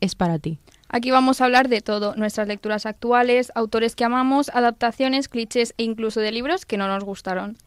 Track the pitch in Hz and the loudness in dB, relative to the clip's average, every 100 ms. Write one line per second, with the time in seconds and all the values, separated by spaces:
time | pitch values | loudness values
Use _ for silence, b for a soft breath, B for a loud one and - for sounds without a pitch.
0 | 190 - 180 160 160 160 b b b 240 | -4 0 0 0 -4 -8 b b b -4
1 | 254 262 262 262 254 247 262 226 - 208 | 2 4 4 4 4 4 4 0 0 -2
2 | 208 208 214 214 208 208 214 214 220 214 | -2 -2 -2 -2 -4 -6 -4 -4 -6 -6
3 | 240 240 247 247 254 233 220 226 226 - | 2 4 4 2 2 -4 -2 0 0 0
4 | 233 254 262 277 285 247 240 233 233 - | 0 2 2 2 2 2 2 2 -2 0
5 | 262 269 269 233 226 247 233 - 226 220 | 0 0 -2 -4 -2 0 -2 -2 -4 -2
6 | 220 220 214 226 262 370 - 208 196 196 | -4 -2 -2 -2 -2 -4 -2 -4 -2 -2
7 | 202 196 190 185 202 226 | -6 -8 -6 -4 -6 -12